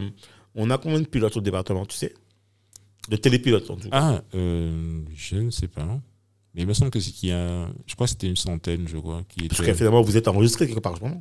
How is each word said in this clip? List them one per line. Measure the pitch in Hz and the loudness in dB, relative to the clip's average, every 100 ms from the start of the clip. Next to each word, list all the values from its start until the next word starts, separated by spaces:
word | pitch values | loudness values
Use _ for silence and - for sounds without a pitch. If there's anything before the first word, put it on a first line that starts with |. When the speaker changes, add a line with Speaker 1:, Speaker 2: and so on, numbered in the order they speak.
| 101 - - - _ 110 | -4 -10 -20 -20 _ -4
Speaker 1:
on | 110 | 0
a | 135 | 0
combien | 160 156 | 0 0
de | 156 | 0
pilotes | 127 110 113 | 0 0 0
au | |
département, | 101 92 92 92 101 | -2 -2 -2 -4 -4
tu | - | -6
sais ? | - - _ _ _ _ _ - _ _ - | -8 -10 _ _ _ _ _ -20 _ _ -4
De | 107 | 2
télépilotes, | 127 123 123 104 - | 4 4 4 2 0
en | 92 | -10
tout | - | -2
cas. | 135 | 2
Speaker 2:
Ah, | 156 107 - | 2 0 -2
euh, | 92 90 85 82 82 82 80 76 76 | -4 -2 0 -2 -4 -6 -6 -10 -12
je | - 95 | -6 -4
ne | 117 | -2
sais | - 87 | -4 -6
pas. | - 78 131 - _ _ _ _ 85 | -6 -6 -6 -10 _ _ _ _ -4
Mais | |
il | 92 | 0
me | |
semble | 104 135 | 2 2
que | 113 | 0
c'est | 90 | -4
qu'il | - 92 | -4 -2
y | |
a, | 90 87 87 80 - - | 0 -2 -4 -6 -10 -14
je | - | -2
crois | 120 | -2
que | |
c'était | - 92 | 0 -2
une | 90 | -2
centaine, | - 85 - 85 82 | -2 -4 -2 -4 -4
je | 80 | -6
crois, | 80 82 92 | -6 -8 -8
qui | - 82 | -6 -2
Speaker 1:
Parce | - | 0
Speaker 2:
étaient | 85 | 2
Speaker 1:
que | 85 | 4
finalement, | 110 117 | 6 6
vous | 104 110 | 6 4
êtes | 113 | 4
enregistré | 98 117 113 147 | 6 6 4 0
quelque | 113 | 0
part, | 92 | -4
je | 85 | -4
crois, | 120 | -6
non ? | 175 | -8